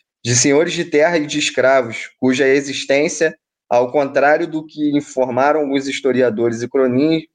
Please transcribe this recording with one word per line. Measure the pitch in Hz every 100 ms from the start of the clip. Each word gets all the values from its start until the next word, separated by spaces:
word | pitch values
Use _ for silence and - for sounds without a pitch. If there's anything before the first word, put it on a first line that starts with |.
| _ _
de | 117 120
senhores | 147 139 175
de | 165
terra | 170 147 160 175
e | 147
de | 147
escravos, | 143 - 127 135 117 107 - _
cuja | 131 131 135
existência, | 139 139 135 - 139 160 - 160 - _ _ -
ao | 120 127
contrário | 151 139 139 139 151 170
do | 156 160
que | 151 151 143
informaram | 139 - 127 123 139 156
alguns | 143 139 139
historiadores | 131 135 123 123 110 117 113
e | 120
croni-, | 135 131 123 151 160 160